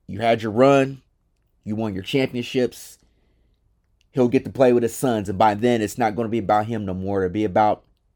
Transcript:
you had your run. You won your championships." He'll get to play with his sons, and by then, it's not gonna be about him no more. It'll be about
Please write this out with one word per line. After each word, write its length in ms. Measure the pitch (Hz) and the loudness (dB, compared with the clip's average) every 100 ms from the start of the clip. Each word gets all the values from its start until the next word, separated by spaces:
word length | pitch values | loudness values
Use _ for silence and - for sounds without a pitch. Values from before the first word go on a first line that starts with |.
| - | -14
you 120 | 95 | -4
had 220 | 117 117 | 0 0
your 100 | 110 | 0
run. 500 | 107 135 139 135 135 _ _ _ _ _ _ | 4 6 4 2 -6 _ _ _ _ _ _
You 120 | 104 107 | -8 -6
won 180 | 110 | -4
your 100 | 95 | -6
championships." 920 | - 139 131 123 117 131 120 - - - _ _ _ _ _ _ _ _ _ _ _ | -2 -2 0 -4 -4 -2 -2 -4 -20 -20 _ _ _ _ _ _ _ _ _ _ _
He'll 180 | 135 123 | 0 2
get 160 | 127 117 | 2 0
to 60 | |
play 200 | 120 127 | 2 4
with 120 | 120 | 4
his 120 | 117 - | 0 -2
sons, 320 | 135 110 98 | -2 -2 -2
and 100 | 98 | 0
by 160 | 110 | 2
then, 280 | 104 120 117 | 2 0 0
it's 160 | 104 - | -2 -2
not 180 | 110 117 | -4 -2
gonna 140 | 110 | -4
be 80 | 113 | -4
about 300 | 95 107 107 | 0 0 0
him 180 | 110 98 | -4 -6
no 80 | |
more. 300 | 92 95 98 | -6 -4 -2
It'll 100 | 90 | -2
be 120 | 104 107 | -2 0
about 380 | 107 107 - _ _ _ | 2 2 0 _ _ _